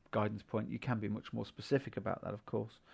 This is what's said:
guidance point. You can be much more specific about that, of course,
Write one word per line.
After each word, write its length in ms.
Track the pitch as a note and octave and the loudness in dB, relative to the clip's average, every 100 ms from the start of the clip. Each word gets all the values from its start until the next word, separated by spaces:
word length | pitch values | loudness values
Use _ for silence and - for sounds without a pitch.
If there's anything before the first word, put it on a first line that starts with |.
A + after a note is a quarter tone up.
| - | -2
guidance 320 | A2+ G#2 G#2 | 2 2 2
point. 280 | - G#2+ A2+ | -2 -2 0
You 80 | A2+ | -2
can 200 | - A#2 | 0 0
be 100 | G#2+ | 0
much 240 | G#2 - | -2 -2
more 140 | A2+ G#2 | -4 -4
specific 500 | - - C#3 - - | -8 2 2 2 -2
about 260 | G2+ - | -2 -2
that, 120 | F2+ | -2
of 100 | G#2 - | -6 -2
course, 280 | A2+ A2 - - | -2 -2 -8 -20